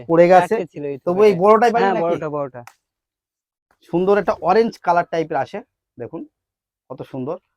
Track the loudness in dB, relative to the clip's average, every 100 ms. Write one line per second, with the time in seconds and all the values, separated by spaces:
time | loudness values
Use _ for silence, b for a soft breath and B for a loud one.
0 | -2 2 6 4 4 -4 -6 -10 -10 -8
1 | -6 2 2 4 4 4 4 0 -2 -2
2 | -2 -4 -6 -8 -8 -12 -20 _ _ _
3 | _ _ _ _ _ _ _ _ -6 -4
4 | 2 2 0 -4 2 2 2 -2 -2 -2
5 | 0 -4 -4 -4 -6 -10 -16 _ _ -16
6 | -14 -14 -16 _ _ _ _ _ _ -16
7 | -14 -10 -10 -10 _